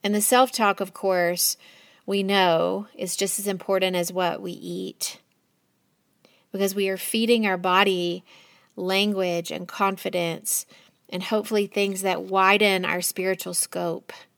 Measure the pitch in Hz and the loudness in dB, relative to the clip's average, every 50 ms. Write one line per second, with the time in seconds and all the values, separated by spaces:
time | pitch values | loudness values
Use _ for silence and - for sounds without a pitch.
0 | _ 202 208 208 208 - 254 247 262 254 - - 226 202 196 - 196 185 - - | _ 0 0 2 2 4 6 6 6 4 2 2 2 2 2 0 -4 -8 -8 -4
1 | - 190 185 180 175 170 180 175 - - - _ - - - - - - _ _ | -2 0 2 2 2 0 0 0 0 -2 -2 _ -12 -20 -20 -20 -20 -20 _ _
2 | _ - 196 202 196 190 202 196 190 180 165 165 170 175 190 196 202 - _ - | _ -4 -2 0 0 2 4 4 6 6 4 4 4 2 0 -2 -6 -10 _ -10
3 | 202 180 - - 196 190 - - 202 202 196 180 - - 196 190 185 185 185 180 | -8 -6 -4 -4 -2 -2 -2 -4 -4 -4 -6 -6 -2 0 0 2 2 0 0 0
4 | 175 170 180 180 185 170 - - - 180 175 - - 175 175 180 185 - - _ | -2 -2 -2 -2 0 0 -2 -4 -8 -10 -12 -10 -10 -10 -8 -8 -8 -10 -8 _
5 | - - - - _ _ _ _ _ _ _ _ _ _ _ _ _ _ _ _ | -8 -8 -8 -10 _ _ _ _ _ _ _ _ _ _ _ _ _ _ _ _
6 | _ _ _ _ _ _ _ _ _ _ - 190 196 196 190 208 196 190 190 185 | _ _ _ _ _ _ _ _ _ _ -4 -2 -2 0 0 0 -2 -2 -2 -4
7 | - - - 226 226 226 240 233 220 202 185 180 180 185 180 190 202 202 190 180 | -6 -4 -2 0 2 4 2 2 4 0 0 0 2 2 4 4 4 4 4 0
8 | 175 175 170 185 - _ - - - _ _ _ _ _ _ - 185 185 190 190 | 0 -2 -4 -6 -8 _ -20 -20 -20 _ _ _ _ _ _ -8 -4 0 2 2
9 | 202 208 208 190 190 180 170 170 170 - 156 - 175 175 - - 202 196 196 185 | 2 2 0 0 0 0 -2 -2 -4 -6 -8 -10 -10 -10 -4 0 0 0 0 -2
10 | - 196 - 180 175 170 165 - - - - - - _ - - _ _ _ _ | -6 -4 -2 -2 -2 -2 -4 -6 -6 -4 -4 -4 -6 _ -20 -20 _ _ _ _
11 | _ _ - 180 185 - 226 214 208 214 220 208 208 196 - 208 202 196 196 190 | _ _ -8 -8 -4 -2 -2 -2 -2 0 0 0 0 0 0 -2 -2 -2 -2 -4
12 | 196 190 185 170 185 185 190 190 190 190 202 208 214 202 190 185 185 170 175 180 | -2 -2 -2 -2 -4 -2 2 4 6 6 6 6 4 4 4 2 0 0 -2 -2
13 | 175 - - - 185 190 185 180 - 180 180 - - - - 180 175 170 160 - | -2 -4 -4 -2 -2 -2 -2 -2 -4 -6 -4 -4 -4 -4 -4 -4 -4 -4 -4 -6
14 | _ _ - - - _ _ | _ _ -20 -20 -20 _ _